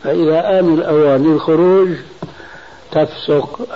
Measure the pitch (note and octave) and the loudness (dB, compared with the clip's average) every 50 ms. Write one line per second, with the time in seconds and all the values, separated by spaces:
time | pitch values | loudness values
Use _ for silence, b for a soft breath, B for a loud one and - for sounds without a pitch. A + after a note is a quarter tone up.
0 | - C#3+ C#3+ F3 E3 D3+ D#3 E3 F3+ G#3+ F#3+ F#3+ F3+ E3+ D#3+ D#3 E3+ F3 D#3 D3+ | -4 -4 -2 0 0 0 0 0 0 0 0 2 2 2 0 0 0 0 2 2
1 | D3+ C#3+ C#3 C3 C#3 D#3+ D#3+ D3+ - - D#3+ D#3+ F3 F3+ F#3 F#3+ F#3+ F#3 E3+ D3 | 2 2 2 2 2 2 0 0 0 0 2 2 4 4 4 4 2 0 -2 -8
2 | - - - - - B B B B B B B B B B B B - - D#3 | -10 -18 -18 -18 -18 B B B B B B B B B B B B -6 -2 -2
3 | D#3 - - - - - D3 C#3+ C3 - - - - - - | -2 -2 -4 -12 -4 -2 -2 -2 -2 -4 -10 -14 -12 -10 -6